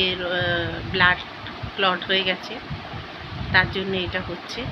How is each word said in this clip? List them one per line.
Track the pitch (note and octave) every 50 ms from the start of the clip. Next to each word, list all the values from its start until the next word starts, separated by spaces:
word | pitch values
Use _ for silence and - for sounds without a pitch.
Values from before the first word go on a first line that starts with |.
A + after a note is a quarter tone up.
| F#3 F#3 F#3
আহ, | F3+ F3+ F3 F3+ F3+ F3+ F3 F3 E3+ E3+ E3 E3+ E3+ - -
ব্লাড | - F#3 F3+ F3+ F3+ - - - - - - - - - - - -
ক্লট | - G3 F#3+ F3+ F3 - -
হয়ে | F#3+ F#3+ F#3+ F#3
গেছে, | F#3 F3+ - - A3 C4 - - - - - - - - - - - - - - - - - - -
তার | F#3 F#3 F3+ -
জন্য | G3 F#3 F#3+ F#3+ F#3 F3+ E3+
এটা | - F#3 F#3 -
হচ্ছে। | E3+ F3 - - - D#3+ D#3 -